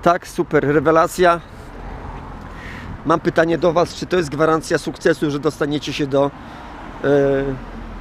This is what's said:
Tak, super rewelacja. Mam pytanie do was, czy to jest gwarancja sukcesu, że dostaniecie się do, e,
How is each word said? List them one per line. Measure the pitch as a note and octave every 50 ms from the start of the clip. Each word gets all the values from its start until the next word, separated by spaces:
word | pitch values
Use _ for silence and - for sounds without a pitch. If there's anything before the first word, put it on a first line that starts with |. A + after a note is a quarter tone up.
Tak, | - F3 F3 F3+ - -
super | - - F3 - - D3 C3 C3+
rewelacja. | D3 D#3+ C#3 D3+ D#3+ D#3+ E3+ E3+ - - F3+ F3 E3+ E3+ - - - - - - - - - - - - - - - - - - - - - - - - - - - - - - - - -
Mam | C3+ D#3+ E3
pytanie | - F3+ - - E3 E3 E3+ D#3
do | D3+ F3+ D#3
was, | E3+ E3+ C#3+ -
czy | - -
to | C3+ - F3+
jest | E3+ C#3+
gwarancja | C3 C#3 D#3 D#3 D#3+ D#3+ D3 - F3 D3+
sukcesu, | - - D3+ - - F3 D#3+ - - D3+
że | C#3 D3
dostaniecie | C3+ D3+ C#3 - D#3+ C#3+ D3 D3+ - - C3+
się | - D3+ C3+
do, | C3 C#3 C#3 C#3+ - - - - - - - - - - - - - - -
e, | D3 C#3+ C#3+ C#3 C#3 C#3 C3+ C#3 C#3 C3+ C3+ - - - - - - - -